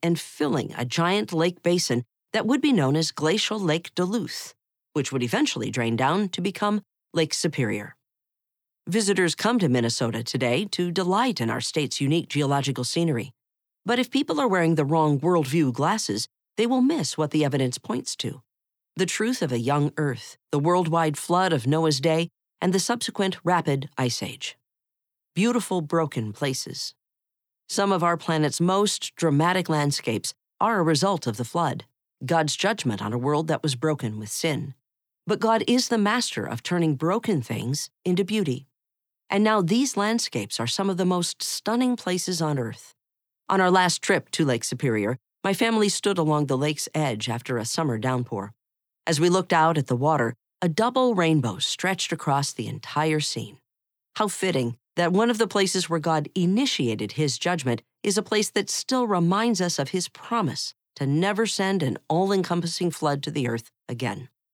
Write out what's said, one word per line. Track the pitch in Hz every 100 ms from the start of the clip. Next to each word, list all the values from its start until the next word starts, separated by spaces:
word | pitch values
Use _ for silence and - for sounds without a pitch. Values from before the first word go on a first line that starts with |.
and | 170 170
filling | - - 285 160 - -
a |
giant | 123 - 170 202 214
lake | 165 170 175
basin | 170 180 - 120 - _ _
that | 214 208
would | 269
be | 294
known | 233 135 151
as | 160
Glacial | - 156 208 - 214
Lake | 180 160 -
Duluth, | - 180 233 175 - - - _ _ _
which | 151 135
would | 131
eventually | 120 196 294 123 110
drain | 117 113 113
down | 131 180 196
to | -
become | 185 - 208 208 - _ _
Lake | 170 156
Superior. | - 175 147 117 104 104 - _ _ _ _ _ _ _ _ -
Visitors | 202 202 185 175
come | - 208 240
to | 165
Minnesota | 123 117 - 117 113
today | 113 127 123 127 202
to | - 180
delight | 175 180 196 254 202
in | 113
our | 107
state's | 117 160 135 -
unique | 139 165 -
geological | 143 139 139 139 123
scenery. | 123 170 170 156 143 - _ _ _ _ -
But | 240
if | 240
people | 262 311 311
are | 262
wearing | 185 165
the | 160
wrong | 139 160 156 143
worldview | 160 175 127 165 139
glasses, | 117 151 214 - 104 - _ _ -
they | 233
will | 254
miss | 254 320 147 -
what | 151
the | 156
evidence | 147 131 127 123
points | - 233 - -
to. | 107 - - _ _ _ _ -
The | 180
truth | - 220 254
of | 156
a | 120
young | 113 143 147 -
earth, | 147 113 - - _
the | 147
worldwide | 151 180 170 165 160 143
flood | - 175 185
of | 151 117
Noah's | 156 160 139
day, | 160 160 170 _ _ _
and | 185
the | 190
subsequent | - 240 - - 190 180
rapid | 170 175 160 139 143 -
ice | 127 -
age. | 98 - - - _ _ _ _ _ _ _
Beautiful | - 226 247 - 185
broken | 151 165 156 - 110
places. | 104 139 135 - 131 - - _ _ _ _ _ _ -
Some | - 202
of | 185
our | 170 170
planet's | - 160 151 -
most | 175 190 208 - - -
dramatic | 165 143 165 185 175
landscapes | 156 143 - - - - - _ -
are | 208 214
a |
result | 165 151 196 180 -
of | 107
the |
flood, | 120 170 160 - - _ _ _
God's | 127 165 156 -
judgment | 190 220 135 101
on | 101
a | 120
world | 131 151 160
that | 160
was | 156
broken | 127 156 151 117 107
with | 107
sin. | - 165 135 - - _ _ _ _ -
But | 202
God | 226 226 -
is | 247 -
the | 226
master | 202 240 - - 104
of | 117
turning | - 175 165
broken | 135 160 208 233 170
things | 117 113 113 143 - _
into | 180 180
beauty. | 190 214 160 127 - _ _ _ _ _ -
And | 202
now | 214 220
these | 170 226 269 -
landscapes | 208 233 - 120 101 -
are | 117
some | - 196
of | 185
the |
most | 185 180 175 -
stunning | - - - 240 254 240
places | - 180 - 175
on | 160 143
earth. | 113 107 - _ _ _ _ _ -
On | 190
our | 185
last | 185 180 -
trip | - 185 -
to | - 151
Lake | 117
Superior, | - 127 139 110 101 127 _ _
my | 196
family | 196 226 220 208
stood | - 208 185
along | 156 151 143
the | 135
lake's | 151 147 -
edge | 156 147 107 123
after | 117 - 120
a | 110
summer | - 156 110
downpour. | 131 127 123 107 101 - _ _ _ _ -
As | 151
we | 175
looked | 185 180
out | 170 160 160
at | 135
the | 120
water, | 147 151 117 120 _ _
a | 135
double | 156 226 254 254
rainbow | 202 165 156 117 -
stretched | - - 185 185 -
across | 156 - 139 143
the | - 110
entire | 110 - 147 156 156
scene. | 147 117 - - _ _ _ _ _
How | - 208
fitting | - 190 151 120 120 _ -
that | 170
one | 185 233
of | 220
the | 220
places | 208 196 190 170
where | 170
God | 165 156 147
initiated | - 175 202 269 - 123 107 104
his | - 151 -
judgment | 170 175 131 117 - _
is | - 196
a |
place | - 214 202
that | 208 196
still | - - 262 240
reminds | 185 170 196 233 196
us | 180 -
of | 139
his | 185 175
promise | - - 233 165 - - - _ -
to | 139
never | 147 190 208 226
send | - 190 196
an | 135 - -
all-encompassing | 160 196 196 180 175 170 - 175
flood | - 156 143
to | 147
the | 151 120
earth | 117 - _ -
again. | 117 120 123 127 _ _